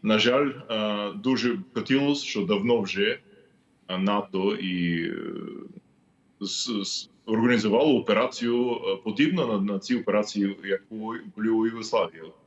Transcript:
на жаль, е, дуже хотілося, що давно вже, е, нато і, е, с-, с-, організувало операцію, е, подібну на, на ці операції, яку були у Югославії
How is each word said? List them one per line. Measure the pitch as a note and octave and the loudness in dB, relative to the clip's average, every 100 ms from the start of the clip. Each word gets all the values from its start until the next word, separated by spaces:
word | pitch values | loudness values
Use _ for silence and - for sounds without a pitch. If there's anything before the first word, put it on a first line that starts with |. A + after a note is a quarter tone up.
на | G#2+ G#2+ | 2 4
жаль, | A#2 C3 C#3+ B2 - | 4 4 2 -2 -6
е, | A2 G#2+ G#2 G#2 | -2 -2 -2 -4
дуже | G#2 A#2+ B2+ A#2+ G#2 F#2 | -2 0 2 2 -2 -4
хотілося, | A#2 G2+ C3+ C#3+ C#3+ - | -8 0 2 2 0 -2
що | G#2+ | -2
давно | F#2 G2+ A2+ A#2 | 0 2 4 2
вже, | F#2+ F#2+ G#2 - _ - _ _ _ _ - | 2 0 0 -2 _ -20 _ _ _ _ -6
е, | F#2 | 0
нато | G2 G#2 G#2 F#2+ G2 G#2+ | 2 2 0 0 0 0
і, | F#2+ F2+ F2 E2+ E2 | -2 0 0 0 -2
е, | D#2 - - - - - - _ _ _ _ _ _ | -6 -8 -10 -10 -12 -16 -20 _ _ _ _ _ _
с-, | G2 - - G#2+ | -8 -6 -4 -4
с-, | F#2+ - - _ - | -4 -8 -10 _ -2
організувало | A2 A#2+ A#2+ G#2+ A2+ D3+ B2 | 2 4 4 4 4 4 4
операцію, | - G#2+ B2+ - A#2+ A#2+ B2 | 4 2 2 -2 0 0 0
е, | A#2 G2 G2 | -2 -4 -4
подібну | A2 G2+ D#3 F3+ B2 | -4 2 2 2 0
на, | G#2 G2+ | 0 0
на | G2 | -2
ці | - B2 | -2 -2
операції, | G2 G#2+ G#2 G#2 G2 F#2+ | 2 0 0 -2 -2 -2
яку | G2 G2 _ A2 A2 A2+ G2 G#2+ | -4 -4 _ -10 -8 -8 -12 -4
були | A2 | 0
у | A2 A2+ | 2 2
Югославії | A2+ G#2+ A2+ F2+ - - - | -2 -2 0 0 -6 -18 -20